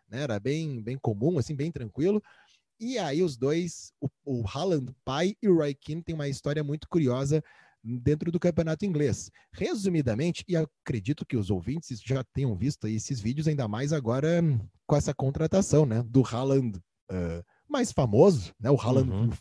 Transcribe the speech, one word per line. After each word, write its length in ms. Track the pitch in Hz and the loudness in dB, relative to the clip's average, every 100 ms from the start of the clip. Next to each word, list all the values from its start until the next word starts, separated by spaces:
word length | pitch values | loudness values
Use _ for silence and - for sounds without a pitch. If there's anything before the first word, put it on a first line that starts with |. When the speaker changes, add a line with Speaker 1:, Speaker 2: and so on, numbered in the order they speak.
| _ | _
Speaker 1:
né, 140 | 113 | -8
era 180 | 143 104 | -4 -2
bem, 420 | 120 151 160 127 | -2 -2 -4 -6
bem 160 | 110 135 | -8 -4
comum, 400 | - 101 143 175 | -4 0 2 2
assim, 160 | 120 | -2
bem 160 | 143 156 | -4 -4
tranquilo. 500 | 143 113 123 170 208 - _ _ _ _ - | -6 -8 -2 2 0 -2 _ _ _ _ -12
E 160 | 226 254 | -6 -4
aí 240 | 160 147 | -2 0
os 140 | 180 123 | 0 0
dois, 560 | 135 165 180 - - _ | 0 0 -2 -8 -16 _
o, 80 | 143 - | -10 -8
o 200 | - 123 104 | -6 -4 -4
Haaland 460 | 139 190 156 127 - | -2 0 0 -2 -10
pai 320 | - 139 185 - | -6 -2 -2 0
e 60 | 208 | 2
o 80 | 170 | 4
Roy 180 | 147 | 2
Keane, 280 | 139 - 160 | -4 -8 -8
tem 120 | 170 | -6
uma 140 | 160 143 | -6 -4
história 340 | 135 147 147 | -4 -4 -2
muito 260 | 143 151 - | -4 -6 -2
curiosa 540 | 170 131 123 139 156 - - _ _ | 0 2 2 2 0 -2 -14 _ _
dentro 480 | 113 123 123 151 170 | -8 -2 0 0 0
do 80 | 175 | 0
campeonato 460 | 175 170 160 156 | 0 0 -2 -2
inglês. 460 | 202 147 143 95 - - _ | -2 0 0 0 -6 -20 _
Resumidamente, 920 | - 220 262 196 170 127 107 170 - - | -6 -4 -2 0 2 0 0 -2 -4 -2
e 80 | |
acredito 680 | 170 156 _ - 120 98 151 - | 0 -2 _ -6 -4 -2 -4 -2
que 100 | 123 | -2
os 140 | 95 | 0
ouvintes 500 | 95 87 160 - 113 | -2 -2 -6 -6 -8
já 220 | 117 135 120 | -4 -4 -4
tenham 200 | 131 135 | -2 -2
visto 320 | 90 127 - 110 | 0 -2 -2 -4
aí 80 | 110 | -4
esses 220 | - 131 | -4 -4
vídeos, 300 | 104 143 156 | -4 -2 -2
ainda 180 | 147 113 | 0 -2
mais 260 | 104 147 | -4 -4
agora, 480 | 156 113 127 156 170 | -2 -2 0 2 2
hum, 160 | 170 120 - _ - | 2 0 -2 _ 0
com 80 | 147 | 2
essa 180 | 147 | 2
contratação, 720 | 139 135 139 156 190 202 147 143 | -2 -2 0 2 2 4 6 6
né, 180 | 113 113 | 2 4
do 160 | 127 | 4
Haaland, 560 | 120 117 135 135 123 92 - _ - | 4 2 2 2 2 -4 -12 _ -8
eh, 320 | 92 85 85 - _ - | -4 -4 -6 -10 _ -6
mais 240 | 285 240 | -2 0
famoso, 600 | - 127 104 196 147 87 - | 0 4 8 8 6 0 -4
né, 100 | 113 | 2
o 100 | 139 | 2
Haaland 300 | 110 135 131 | 2 2 2
Speaker 2:
Uhum. 200 | 98 117 - | 0 0 0